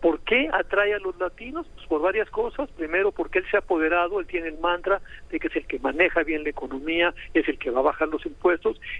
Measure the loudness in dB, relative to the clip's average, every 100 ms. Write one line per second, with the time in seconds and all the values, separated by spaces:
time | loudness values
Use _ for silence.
0 | 2 2 2 2 4 0 2 2 2 0
1 | -4 -4 -4 -6 -10 -10 -10 -10 -2 0
2 | 2 2 0 -2 -2 -2 -6 -6 -2 2
3 | 2 0 -2 -2 2 0 2 2 4 2
4 | 2 0 -4 -4 -6 -2 0 0 2 0
5 | -2 -16 -8 -4 -2 -4 -4 -4 0 2
6 | 2 2 0 -2 -4 -6 -6 -6 -2 2
7 | 2 0 -2 0 2 0 0 2 2 2
8 | -2 -2 -6 2 2 4 0 -2 -6